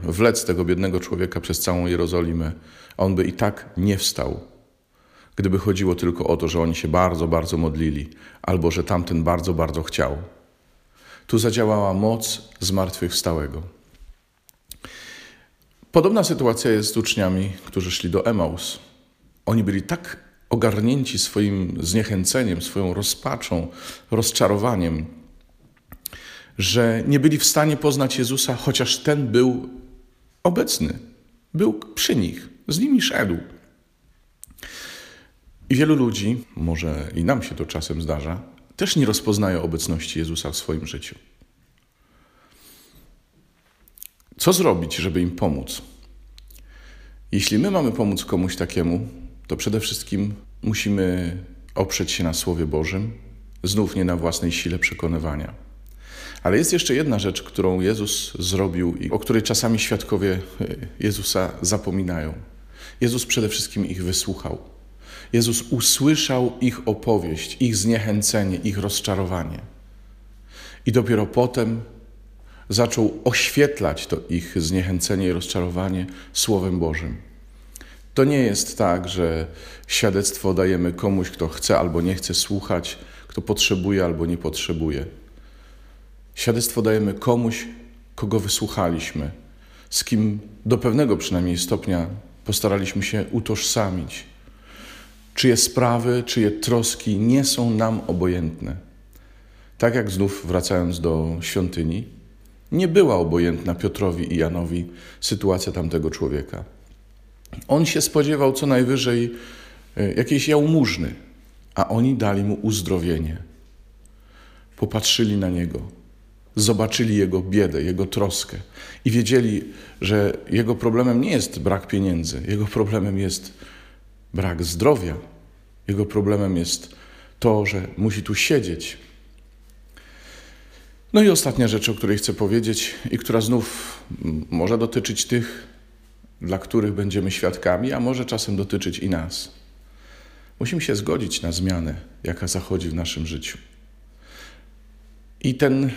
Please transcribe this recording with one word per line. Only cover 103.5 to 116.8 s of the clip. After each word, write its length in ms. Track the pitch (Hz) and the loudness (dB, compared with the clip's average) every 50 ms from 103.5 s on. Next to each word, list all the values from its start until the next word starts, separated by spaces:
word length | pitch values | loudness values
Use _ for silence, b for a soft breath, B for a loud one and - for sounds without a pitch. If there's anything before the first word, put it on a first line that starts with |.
| 80 82 - 90 85 | 0 0 -2 -4 -4
Piotrowi 600 | - - 98 - - 104 92 85 87 85 - 87 | -2 -2 -4 -2 0 0 0 0 -2 -2 -2 0
i 20 | |
Janowi 540 | 82 80 80 85 87 85 80 87 87 85 - B B B B B B | 0 0 0 0 -2 -4 -4 -4 -4 -6 -6 B B B B B B
sytuacja 520 | B - 110 - 104 98 92 92 - 95 73 | B -4 -2 0 2 2 2 2 0 -2 -4
tamtego 380 | 90 80 80 85 80 78 80 | -4 -2 -2 -2 -2 -2 -2
człowieka. 540 | - - 80 65 73 71 67 - - 50 - - - - - - - - - - - - - - - - - - - - - - | -4 -4 -4 -2 -2 -4 -6 -8 -10 -12 -12 -14 -18 -20 -20 -20 -20 -20 -20 -20 -20 -20 -20 -20 -20 -20 -20 -16 -16 -10 -2 2
On 180 | 135 151 165 | 2 4 4
się 140 | - - 151 | 2 2 0
spodziewał 520 | 147 - - 151 143 147 156 139 139 135 135 | 0 2 4 4 4 4 4 4 4 4 2
co 140 | - 151 | 2 2
najwyżej, 680 | 139 131 123 127 123 139 123 113 123 120 120 117 120 - B B B B B B B B B B B B | 2 4 4 4 4 2 2 2 2 2 2 2 0 -4 B B B B B B B B B B B B
e, 160 | - 101 98 - | -2 0 0 2
jakiejś 360 | - 123 - 147 139 - 151 | 2 2 2 2 2 4 4
jałmużny, 640 | 151 147 147 160 165 156 127 101 87 87 80 64 - - - - - - - - - - - - - | 4 4 6 6 6 6 4 4 2 0 -4 -4 -6 -10 -16 -20 -20 -20 -20 -20 -20 -20 -20 -6 -2
a 140 | - 98 - | -2 0 0
oni 260 | 107 113 120 135 135 | 2 2 2 2 2
dali 300 | 113 110 101 101 98 101 | 2 2 0 0 0 0
mu 100 | 104 101 | 0 -2
uzdrowienie. 880 | - 104 110 107 98 87 82 95 87 82 87 82 78 78 78 80 90 - - - - - - - - - - - - - - b b b b b b b b b b b b b | 0 0 0 0 0 0 0 0 0 2 0 0 0 0 -2 -4 -8 -10 -14 -20 -20 -20 -20 -20 -20 -20 -20 -20 -20 -20 -20 b b b b b b b b b b b b b
Popatrzyli 600 | - 113 107 - 110 - - - - 117 104 104 | -4 -2 0 0 0 2 2 2 4 2 2 2
na 120 | 101 95 90 | 2 0 0
niego, 320 | 90 87 87 80 - - - - - - - - - - - - - - - - - | 0 0 -2 -2 -4 -6 -10 -12 -14 -18 -20 -20 -20 -20 -20 -20 -20 -20 -18 -6 -2
zobaczyli 600 | 107 104 110 110 104 | 2 4 4 4 4